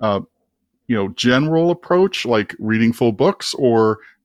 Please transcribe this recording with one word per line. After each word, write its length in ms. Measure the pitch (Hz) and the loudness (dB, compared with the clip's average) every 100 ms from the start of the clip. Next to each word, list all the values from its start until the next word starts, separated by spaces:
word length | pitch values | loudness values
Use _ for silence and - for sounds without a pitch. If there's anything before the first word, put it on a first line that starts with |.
uh, 220 | 110 101 85 _ _ _ _ _ _ | -4 -4 -6 _ _ _ _ _ _
you 80 | 117 | -4
know, 140 | 98 | -4
general 640 | - 123 127 151 160 170 | -2 0 2 2 0 0
approach, 540 | 175 - 180 196 - 127 | -2 -2 0 2 -2 -2
like 300 | 113 101 - | -2 -2 -6
reading 340 | 107 110 113 | -4 0 0
full 180 | 117 120 | 0 0
books, 420 | 104 151 196 - - | 2 0 0 -8 -2
or 440 | 131 113 110 107 - _ | 2 4 2 0 -6 _